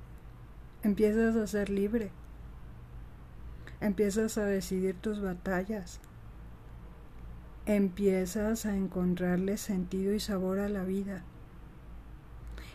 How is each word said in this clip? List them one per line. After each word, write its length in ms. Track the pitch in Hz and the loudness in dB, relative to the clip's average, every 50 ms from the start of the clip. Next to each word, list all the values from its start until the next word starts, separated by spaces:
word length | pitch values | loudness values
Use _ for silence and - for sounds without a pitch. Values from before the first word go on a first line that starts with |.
| - - - - - - - - - - - - - - - - - | -14 -14 -14 -14 -14 -14 -16 -16 -16 -16 -16 -16 -16 -16 -8 0 4
Empiezas 540 | 220 202 185 214 214 208 226 226 226 226 | 4 6 8 8 6 8 8 6 6 6
a 100 | 226 214 | 4 2
ser 220 | 202 208 208 202 196 | 2 2 2 2 2
libre. 420 | 196 196 196 208 220 240 220 196 - - - - - - - - - - - - - - - - - - - - - - - - - - - - - - - - - - | 4 2 4 4 4 2 0 0 -6 -10 -14 -14 -14 -12 -12 -12 -12 -12 -12 -14 -14 -14 -14 -12 -12 -12 -12 -12 -14 -14 -14 -14 -14 -12 -12 -10 -10 -10 -12 -12 -8 -2
Empiezas 580 | - 214 196 - 214 202 185 220 220 220 - 233 | 0 0 4 4 4 4 4 2 2 2 2 2
a 60 | 208 | 2
decidir 500 | 202 202 190 185 - 190 185 185 190 185 | 4 4 2 2 2 0 2 2 2 0
tus 240 | 180 - 226 208 208 | 0 -2 -2 -2 0
batallas. 800 | 202 190 180 180 - 190 190 180 185 190 220 208 180 - - - - - - - - - - - - - - - - - - - - - - - - - - - - - - - - - - - - | -2 -2 -2 -2 -2 0 2 2 2 0 -2 -4 -4 -8 -10 -14 -14 -14 -16 -14 -14 -14 -14 -14 -14 -14 -14 -14 -14 -14 -14 -12 -12 -14 -14 -14 -14 -14 -12 -12 -12 -10 -12 -12 -12 -12 -14 -8 0
Empiezas 1000 | - 208 208 202 190 180 - 202 196 190 185 185 175 - 220 208 214 226 226 - | 2 4 6 6 4 4 4 4 6 6 6 4 2 0 0 2 2 2 2 2
a 100 | 214 202 | 0 2
encontrarle 800 | 196 190 185 - 185 180 180 180 175 185 180 180 180 190 190 202 | 2 2 2 2 2 4 4 4 4 4 4 4 4 4 2 0
sentido 580 | 220 - - 202 185 180 180 - 190 190 196 208 | 0 0 0 0 0 0 0 0 0 2 2 2
y 60 | 214 | 2
sabor 380 | 208 - 208 185 185 185 185 196 | 2 0 0 2 2 2 2 2
a 100 | 202 202 | 2 0
la 160 | 208 196 185 | 0 0 0
vida. 400 | 185 185 196 196 196 196 190 175 - - - - - - - - - - - - - - - - - - - - - - - - - - - - - - | 0 0 0 0 -2 -4 -6 -8 -12 -14 -16 -16 -16 -16 -16 -16 -14 -16 -16 -14 -14 -14 -12 -12 -12 -14 -14 -14 -14 -14 -12 -10 -10 -10 -10 -10 -10 -10